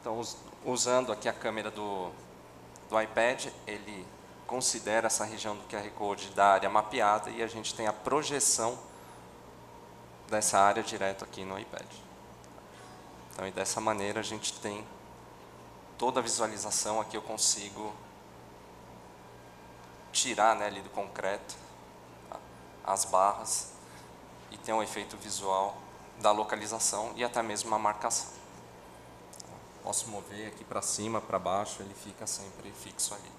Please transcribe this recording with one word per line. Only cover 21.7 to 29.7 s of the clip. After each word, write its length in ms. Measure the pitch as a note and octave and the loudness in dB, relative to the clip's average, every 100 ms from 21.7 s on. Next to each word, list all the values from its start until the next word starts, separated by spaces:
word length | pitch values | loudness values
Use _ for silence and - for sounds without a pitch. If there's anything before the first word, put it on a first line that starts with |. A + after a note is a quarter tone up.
| - - - - - - | -18 -18 -18 -18 -18 -14
a-, 640 | - - - - - - | -14 -14 -18 -18 -8 0
as 140 | G2 - | 0 6
barras 640 | F#2 G2 G2+ A2 - - - - - - - - - - | 8 8 6 -2 -2 -2 -12 -16 -16 -16 -18 -18 -18 -16
e 80 | - | -8
ter 160 | - | 0
um 80 | A2+ | 2
efeito 340 | G#2 A2 G2+ G#2+ | 2 -4 -8 -10
visual 600 | G#2 F#2+ G2 F#2+ G2+ - - - - - | -6 -2 2 4 2 -2 -14 -16 -16 4
da 100 | G#2+ | 6
localização 840 | G#2 G#2+ G#2+ G#2 A2+ - G2+ A2+ G#2+ | 6 4 0 -2 0 2 2 -2 0
e 80 | |
até 180 | A#2+ B2 | 0 2
mesmo 260 | A2+ G#2 A2+ | 0 -2 2
uma 100 | G#2+ | 4
marcação. 560 | G#2+ G#2 A#2 - - - - - - - - - - - - - - - - | 4 2 0 0 -2 -12 -16 -18 -18 -18 -18 -18 -18 -18 -18 -16 -16 -16 -18